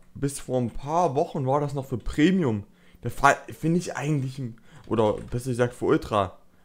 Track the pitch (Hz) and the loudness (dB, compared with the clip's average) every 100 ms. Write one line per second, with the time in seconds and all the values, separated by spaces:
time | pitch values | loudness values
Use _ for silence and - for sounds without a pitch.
0 | - - 139 - - 127 120 - 135 165 | -20 -6 -6 -4 -4 -2 0 -4 -2 2
1 | 175 135 170 175 127 143 147 143 127 117 | 2 2 0 0 0 2 0 -4 -4 -6
2 | - - 156 190 143 107 - _ - - | -4 4 4 6 2 0 -6 _ -20 -10
3 | 120 - 139 - - 110 160 175 180 - | -8 0 2 2 -4 -6 0 0 -2 -6
4 | 143 151 131 131 123 110 - - - 110 | -2 -2 -4 -8 -12 -12 -20 -20 -4 2
5 | 107 - - 120 131 117 123 - 101 156 | 2 2 -4 -6 -4 0 0 2 2 2
6 | - 107 95 - - - | 2 0 0 -4 -20 -20